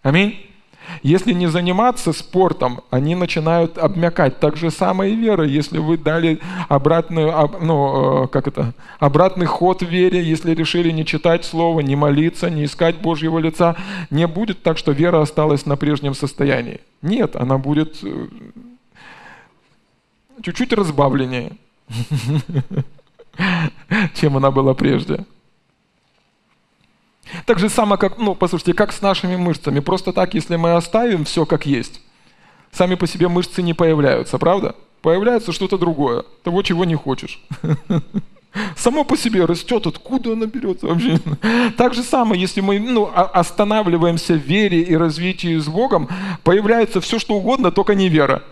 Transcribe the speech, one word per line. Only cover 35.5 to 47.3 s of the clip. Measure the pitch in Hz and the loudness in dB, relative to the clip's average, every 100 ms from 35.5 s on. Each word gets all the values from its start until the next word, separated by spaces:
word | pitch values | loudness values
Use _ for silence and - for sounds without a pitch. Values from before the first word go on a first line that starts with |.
что-то | 156 185 190 | -4 -2 0
другое, | 175 143 139 117 - - | 0 0 0 -2 -6 -8
того, | - 180 | -2 -2
чего | 190 170 180 | 0 0 0
не | 156 | -2
хочешь. | 131 135 - - - - | -2 -6 -6 -16 -14 -8
<laughs> | 160 151 - 170 - 208 - - _ 202 208 156 | -4 -4 -2 -4 -2 -8 -8 -18 _ -10 -10 -2
Само | 240 294 | 0 0
по | 285 - | 0 0
себе | 240 214 165 | 0 2 2
растёт, | 175 - 233 175 | 0 -2 -2 -2
откуда | - - 262 233 | -8 -6 -4 -2
оно | 226 220 | -4 -4
берётся | 240 208 185 - | -4 -6 -6 -2
вообще? | 170 240 165 - 147 220 | -2 0 0 -2 -4 0
<laughs> | 233 240 - | 0 0 2
Так | 247 | 2
же | 233 | 2
самое, | 247 269 226 185 | -2 0 2 0
если | 185 - | 0 0
мы, | 196 202 | 0 0
ну, | 226 240 | 0 0
о-, | 196 170 185 185 | 2 2 2 2
останавливаемся | 165 - 208 214 196 170 170 170 - | 0 0 0 2 2 2 2 0 0
в | 165 135 | -2 2
вере | 196 202 170 | 2 2 2
и | 175 165 | 2 2
развитии | 170 147 180 185 175 160 | 2 0 -4 -4 -2 -2
с | 151 | -2
Богом, | 170 254 170 147 185 196 165 | -2 0 0 -2 -6 -8 -2
появляется | - 190 208 233 214 185 | 2 2 4 2 2 -2
всё, | - 233 | -2 -4
что | - | -2